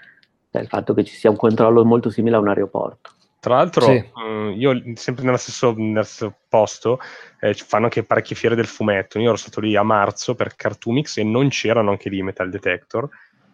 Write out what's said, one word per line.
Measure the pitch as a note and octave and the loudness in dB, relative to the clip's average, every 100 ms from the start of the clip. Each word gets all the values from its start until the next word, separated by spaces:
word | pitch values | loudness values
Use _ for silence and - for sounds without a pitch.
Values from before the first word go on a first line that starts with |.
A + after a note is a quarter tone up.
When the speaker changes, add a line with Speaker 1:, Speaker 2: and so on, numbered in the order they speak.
| - _ _ _ _ | -20 _ _ _ _
Speaker 1:
Cioè, | A#2+ | -6
il | A2 | -4
fatto | G#2 - | -6 -2
che | G#2 | 0
ci | G2+ | 0
sia | - A2+ | 0 2
un | G#2 | 4
controllo | A2+ A2+ A2+ A#2 | 2 4 6 6
molto | A2+ A#2+ A#2 | 6 4 2
simile | G#2+ A2+ A2+ | -2 0 2
a | |
un | G#2 | 2
aeroporto. | G2+ G2 - - - - _ _ _ | 0 -2 -4 -6 -10 -20 _ _ _
Speaker 2:
Tra | A2 B2+ | 0 2
l'altro, | F3 E3 B2+ | 2 4 4
Speaker 3:
Sì. | B2 A#2 A#2+ | 4 0 -10
Speaker 2:
mm, | A2 G#2+ G#2+ | -8 -6 -6
io | G2+ C3+ B2 A#2 | -2 0 0 -4
sempre | A2+ - B2+ | -10 -8 -4
nello | B2+ B2 | 0 0
stesso, | - - B2 A2 | -2 -2 0 0
nello | A2 G#2+ | -2 -2
stesso | G2+ - G#2+ - - | -2 -6 -10 -10 -2
posto, | A2+ G#2 - A2+ B2+ - - - - | 2 2 0 -2 -2 -6 -20 -20 -6
eh, | G#2+ | -4
ci | G#2 - | -4 -2
fanno | G#2+ | 0
anche | A2+ - | 0 -2
parecchie | A2 A2+ - | 0 -2 -2
fiere | - A#2 | -6 -2
del | A#2 A2 | -2 -4
fumetto. | - G#2+ G2 F#2+ G#2+ | -2 -2 0 -2 -2
Io | A#2 | 0
ero | G2+ | 0
stato | - - | -4 -6
lì | G#2+ G2+ | -2 0
a | |
marzo | G#2 G#2+ G2+ - - | 2 2 0 -2 -8
per | G2 G2 - | -4 -6 -4
Cartoomix | G#2+ G#2 A#2 B2 D#3 - | -8 -6 -4 -2 -2 -4
e | |
non | G#2+ A#2 C#3 | -2 2 0
c'erano | - G#2+ A#2 G#2 | 0 0 2 2
anche | G2 G2+ | -2 -4
lì | F#2+ | -6
i | |
metal | F#2+ - F#2 | -6 -6 -6
detector. | F#2+ F#2+ F2+ _ A2 C#3 - _ _ _ | -4 -4 -4 _ -8 -8 -12 _ _ _